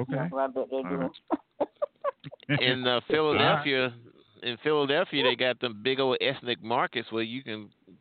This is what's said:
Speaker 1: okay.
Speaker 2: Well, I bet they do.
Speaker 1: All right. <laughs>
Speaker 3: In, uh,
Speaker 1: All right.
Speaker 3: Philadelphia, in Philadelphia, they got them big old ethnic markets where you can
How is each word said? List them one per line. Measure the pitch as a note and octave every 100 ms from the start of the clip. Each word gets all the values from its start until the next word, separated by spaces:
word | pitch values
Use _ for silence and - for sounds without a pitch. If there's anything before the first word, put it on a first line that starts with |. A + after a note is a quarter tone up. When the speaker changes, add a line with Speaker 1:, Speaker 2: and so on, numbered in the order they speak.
| B2+
Speaker 1:
okay. | C3 F3
Speaker 2:
Well, | C3+
I | C3+
bet | C3 A#2+
they | C3+
do. | F3+
Speaker 1:
All | F3
right. | C4 - _ - _ - - _ D5 _ C#5+ - D3 - -
<laughs> | C#3+
Speaker 3:
In, | B2+ B2+ B2
uh, |
Speaker 1:
All | B2
right. | -
Speaker 3:
Philadelphia, | D3+ D3+ C#3+ C#3+ D3+ D3 C3 B2+ A#2+ A#2 - _ -
in | A#2+ A#2
Philadelphia, | D3+ D3+ C#3 D3+ F#3+ C#3+
they | B2+ B2
got | B2+ A#2
them | B2 G#2
big | B2 C3+
old | C3+ -
ethnic | A#2+ C3 A#2+ A2+
markets | G#2+ B2+ E3+ B2 A2
where | A2+
you | A2+ B2
can | B2+ G#2+ G#2 _ - F2+